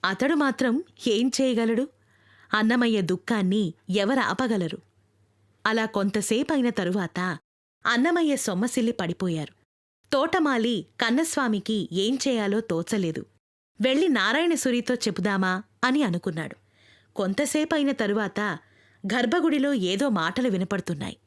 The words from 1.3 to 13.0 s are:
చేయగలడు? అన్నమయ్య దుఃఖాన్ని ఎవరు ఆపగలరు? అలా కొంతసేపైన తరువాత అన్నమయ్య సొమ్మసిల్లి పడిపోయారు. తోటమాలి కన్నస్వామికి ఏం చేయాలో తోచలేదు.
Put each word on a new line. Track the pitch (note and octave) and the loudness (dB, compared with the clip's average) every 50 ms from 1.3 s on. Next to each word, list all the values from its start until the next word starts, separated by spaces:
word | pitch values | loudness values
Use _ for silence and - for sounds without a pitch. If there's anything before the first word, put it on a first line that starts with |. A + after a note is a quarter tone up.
| B3 - | 0 0
చేయగలడు? | C4+ C4 B3 A3 A#3 A3+ A3+ A3 C4 D4+ _ _ _ _ _ _ _ _ - _ - _ - | 0 2 2 2 0 0 0 0 -2 -4 _ _ _ _ _ _ _ _ -20 _ -10 _ -2
అన్నమయ్య | G#3+ G#3+ A3 A#3 B3 A#3+ A#3 A3 G#3 F#3+ | 0 2 2 2 2 2 2 2 0 0
దుఃఖాన్ని | D#3 F3+ F3+ - - A#3 G#3+ G3 F3+ F#3+ G#3+ G#3 E3+ E3 _ _ - | 0 -2 -4 -2 -2 -2 0 2 0 2 0 0 -2 -4 _ _ -4
ఎవరు | F3+ G#3 G3+ G3 C4+ C4+ | 0 0 2 2 2 0
ఆపగలరు? | A3+ - C#4 - C4 B3 A#3 G3+ F3+ D#3+ - - _ _ _ _ _ _ _ _ _ _ _ _ _ _ _ _ _ | 0 0 0 0 0 0 0 0 -2 -4 -6 -10 _ _ _ _ _ _ _ _ _ _ _ _ _ _ _ _ _
అలా | G#3 A3 A3+ A3 | 0 0 0 0
కొంతసేపైన | A3 - G#3 G3 G3+ F#3+ G#3+ G3 - A3+ A3+ D4 - E4 C#4+ B3 A#3+ | 0 -2 -2 -2 0 0 -2 -2 0 0 0 0 0 0 0 2 0
తరువాత | A3+ - F#3+ E3+ F3+ G#3 F#3 D#3+ _ F3+ F3+ F#3 E3+ D3 _ _ _ _ _ _ _ _ _ | 0 0 -2 -2 -2 -2 -4 -4 _ -4 -4 -4 -4 -6 _ _ _ _ _ _ _ _ _
అన్నమయ్య | - A#3+ A#3 B3+ E4 F4 F4 E4+ D4+ C#4+ | 0 0 2 2 2 2 2 2 2 0
సొమ్మసిల్లి | - - - G3 F3+ G#3 B3 - - A#3+ A3+ A#3 | 0 0 -2 -2 0 -2 0 0 0 0 0 0
పడిపోయారు. | - F#3 E3 F3 - G3 F3+ E3+ D#3+ D3+ - - _ _ _ _ _ _ _ _ _ _ _ - | -2 -4 -4 -4 -4 -2 -2 -2 -4 -4 -8 -10 _ _ _ _ _ _ _ _ _ _ _ 0
తోటమాలి | C#4 C#4 E4 E4 F#4+ E4 D4 C4+ A#3 A3 A#3 A#3+ G3 - - _ _ | 2 2 2 2 2 2 4 2 2 2 2 0 -2 -4 -6 _ _
కన్నస్వామికి | B3 A3+ A#3 C4+ E4 D#4+ - - C#4 A#3+ G#3+ G3+ F#3+ - A3 G#3+ F3 - E3+ | 0 2 2 2 0 0 0 -2 0 0 0 -2 -2 -2 -2 -2 -2 -2 -2
ఏం | F3+ F#3+ G#3+ C4 C4 - C#4 | -2 0 0 0 0 0 0
చేయాలో | B3+ A3+ G#3 G3+ G3+ A3 | 0 0 0 0 0 -2
తోచలేదు. | A3 A3+ F3 E3 E3+ - - G#3+ | -2 -2 -4 -4 -2 -2 -2 -2